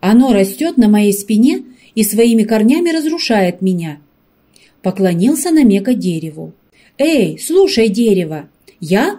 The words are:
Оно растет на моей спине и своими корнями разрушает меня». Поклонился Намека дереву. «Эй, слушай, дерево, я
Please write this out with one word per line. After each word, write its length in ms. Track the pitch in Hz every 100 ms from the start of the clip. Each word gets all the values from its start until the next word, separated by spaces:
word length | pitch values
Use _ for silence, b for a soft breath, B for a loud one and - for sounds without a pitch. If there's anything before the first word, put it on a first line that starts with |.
Оно 320 | 180 226 262
растет 440 | 220 190 - 320 339
на 120 | 214
моей 240 | 208 208
спине 520 | 196 - 214 247 370 B B B -
и 80 |
своими 400 | 214 208 233 226
корнями 460 | 214 220 214 311 349
разрушает 720 | 320 302 330 - 220 185 180
меня». 360 | 190 180 165 147 _ _ _ _ _ b b b
Поклонился 720 | 185 185 190 170 208 311 359
Намека 420 | 320 254 196 196
дереву. 600 | 233 180 165 160 156 160 - _ b b -
«Эй, 400 | 294 311 175 156
слушай, 480 | - 349 392 233 220
дерево, 600 | 196 233 190 165 156 143 _ b b
я 400 | 160 190 311